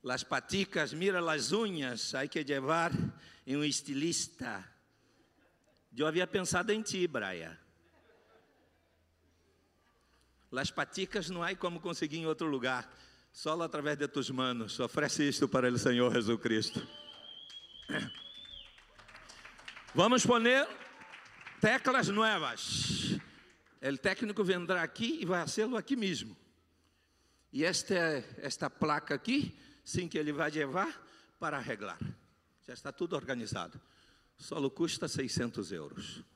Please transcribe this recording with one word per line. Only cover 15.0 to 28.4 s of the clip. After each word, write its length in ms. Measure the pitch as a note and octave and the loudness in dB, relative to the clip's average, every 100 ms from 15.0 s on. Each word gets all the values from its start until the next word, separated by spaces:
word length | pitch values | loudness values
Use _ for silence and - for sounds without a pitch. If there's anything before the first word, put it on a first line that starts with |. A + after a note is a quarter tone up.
| D3 - C#3+ | 0 2 2
isto 220 | - C#3 | 4 2
para 200 | C3 B2 | 4 4
o 80 | A#2+ | 4
Senhor 360 | C3 B2 B2 | 4 6 6
Jesus 260 | A#2+ A2 A2+ | 4 2 0
Cristo. 460 | A#2 A2 G#2+ - - - - - - - - - - - - - - - - - - - - - - - - - - - - - - - - | 2 2 2 -4 -8 -16 -18 -20 -20 -20 -18 -20 -18 -20 -6 -6 -6 -10 -16 -18 -18 -18 -18 -20 -20 -20 -20 -20 -20 -20 -20 -18 -18 -18 -4
Vamos 320 | B2+ G3+ B3+ - | 6 8 8 8
poner 400 | A#3+ A3+ C4 D4 - - - - - - - - - | 6 8 6 4 -4 -16 -18 -18 -18 -20 -20 -20 2
teclas 480 | G#3 B3 C4 B3+ - | 4 6 4 4 4
novas. 1120 | G3+ A3 G3+ D3 A2+ - - - - - - - - - - _ _ | 4 4 4 0 -4 -4 -2 0 0 0 -2 -4 -20 -20 -20 _ _
O 160 | C3+ C#3 | -4 0
técnico 460 | G3+ F#3+ A3 G#3 | 0 0 -2 0
vendrá 400 | F#3 F3+ F3 F#3 | 2 2 2 0
aqui 340 | D#3+ - A#3 D#4+ | 0 -2 -2 -2
e 40 | F#3+ | 0
vai 140 | F3+ | 0
fazê-lo 340 | D#3+ - A3+ A#3+ | 0 0 0 0
aqui 200 | E3+ C4 | -2 0
mesmo. 420 | G3+ D3 A2 F#2+ _ _ _ _ _ _ _ _ _ _ _ | 0 -2 -6 -14 _ _ _ _ _ _ _ _ _ _ _
E 140 | B2 D#3+ | 0 0
esta, 580 | F3 - F#3 E3 D3 A2+ | 0 0 2 2 0 -4
esta 320 | - | -10